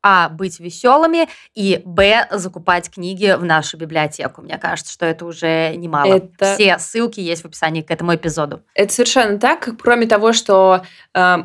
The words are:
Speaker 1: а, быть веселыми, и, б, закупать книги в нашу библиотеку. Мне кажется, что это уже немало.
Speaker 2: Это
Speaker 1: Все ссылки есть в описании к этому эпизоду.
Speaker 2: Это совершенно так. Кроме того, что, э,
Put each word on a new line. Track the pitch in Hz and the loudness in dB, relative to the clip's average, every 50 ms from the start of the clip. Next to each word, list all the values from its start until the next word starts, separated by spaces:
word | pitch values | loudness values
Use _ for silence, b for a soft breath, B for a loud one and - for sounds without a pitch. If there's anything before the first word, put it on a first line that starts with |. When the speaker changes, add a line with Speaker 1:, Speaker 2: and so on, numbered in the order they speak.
Speaker 1:
а, | - 202 190 180 170 160 | 2 4 4 4 2 0
быть | 160 160 190 185 - - | -2 -6 -10 -10 -10 -12
веселыми, | 170 175 - - - 247 269 302 320 330 330 330 320 - B B B B B | -16 -16 -8 -2 2 4 4 4 4 2 2 0 -2 -2 B B B B B
и, | 220 196 196 180 - - | -4 -2 0 0 -2 -4
б, | 185 170 190 196 202 220 233 - - | -4 0 2 4 4 4 2 0 -2
закупать | 196 202 180 180 - 170 170 190 175 175 175 - | -4 -6 -8 -8 -12 -6 -2 0 0 0 -2 -6
книги | - 190 175 180 190 180 208 196 180 | -12 -12 -10 -10 -6 -2 0 0 2
в | - 180 | 2 0
нашу | 170 160 156 143 - - | 0 0 0 0 -4 -8
библиотеку. | 156 160 156 160 156 151 147 - - 139 131 - - 135 | -12 -10 -6 -2 -2 -2 -2 -4 -6 -8 -10 -10 -12 -16
Мне | 139 160 - | -12 -10 -8
кажется, | - 165 170 156 - - - | -6 -6 -6 -8 -10 -12 -10
что | - 170 | -6 -4
это | 165 160 170 175 | -4 -4 -6 -8
уже | 170 165 - 165 160 160 160 165 160 151 | -14 -10 -6 -2 -2 0 0 -2 -2 -4
немало. | 170 170 165 156 147 143 196 190 | -6 -8 -4 -2 0 2 4 2
Speaker 2:
Это | 190 190 - _ - 202 196 196 | 2 0 -4 _ -2 -2 0 2
Speaker 1:
Все | 196 208 190 175 165 | 2 2 2 2 2
ссылки | - - - 226 233 233 226 208 | -2 -4 -4 -4 -4 -4 -4 -6
есть | 180 165 170 165 165 | -6 -6 -6 -6 -8
в | |
описании | 160 - - 165 160 160 160 156 | -14 -10 -6 -4 -4 -4 -4 -6
к | - | -6
этому | 170 - 165 175 170 | -6 -4 -2 -2 -2
эпизоду. | 165 - 165 151 165 151 143 147 - _ _ - | -2 -2 -4 -4 -4 -6 -6 -8 -12 _ _ -2
Speaker 2:
Это | - 202 202 - | -2 0 0 0
совершенно | - 247 - - 262 226 208 202 208 | 0 0 2 2 2 2 2 0 0
так. | 233 262 330 339 - 240 226 - | 0 0 0 -2 -4 -10 -10 -4
Кроме | - 240 240 240 226 | 0 0 2 2 2
того, | 226 220 202 214 226 226 | 2 2 2 2 2 0
что, | 220 - - 196 190 190 190 185 185 180 B B B B B B | 0 0 2 4 6 6 6 4 2 0 B B B B B B
э, | 185 180 180 180 170 170 | 2 2 2 2 0 0